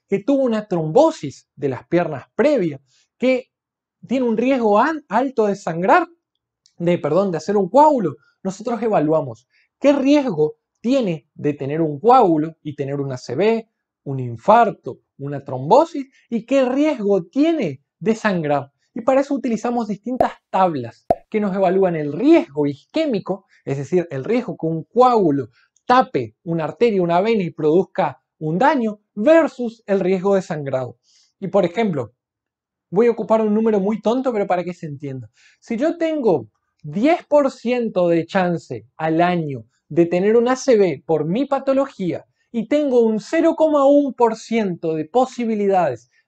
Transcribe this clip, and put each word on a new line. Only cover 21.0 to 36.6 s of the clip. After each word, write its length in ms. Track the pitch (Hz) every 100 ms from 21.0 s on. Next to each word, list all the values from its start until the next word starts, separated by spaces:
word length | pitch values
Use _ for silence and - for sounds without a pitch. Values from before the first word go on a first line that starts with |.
| - - _
que 120 | 214
nos 140 | 208
evalúan 420 | 190 190 190 185 165
el 160 | 147
riesgo 540 | 147 277 330 - 143 147
isquémico, 800 | 139 _ 302 320 202 - 190 _ _
es 140 | - 139
decir, 280 | 135 180 170
el 140 | 135
riesgo 320 | 127 240 226 156
que 100 | 160
un 180 | 165
coágulo 640 | - 233 254 233 175 143 120 _ _ _ -
tape 500 | 247 254 147 113 _
una 200 | 175 165
arteria, 380 | 151 - 240 196
una 180 | 170 170
vena 220 | 214 226
y 80 | 170
produzca 720 | - 156 170 185 - 156 - _ -
un 200 | 156 170
daño, 420 | 269 294 226 208 _
versus 680 | - 226 330 285 - 240 233 -
el 140 | 196
riesgo 340 | 180 190 190
de 80 | 196
sangrado. 560 | 185 156 139 131 123 - _ _ _ -
Y 80 | 190
por 160 | 202
ejemplo, 480 | 175 226 226 147 107 _ _ _ _ _ _ _ -
voy 160 | 175 240
a 40 |
ocupar 300 | 226 202 220
un 140 | 214
número 260 | 214 220 214
muy 200 | 190 214
tonto, 320 | 208 254 262
pero 140 | 214 196
para 160 | 180
que 120 | 175
se 120 | 175 160
entienda. 440 | 143 143 131 110 _ _ _
Si 180 | - 226
yo 200 | 302 339
tengo 520 | 320 311 226 151 110 _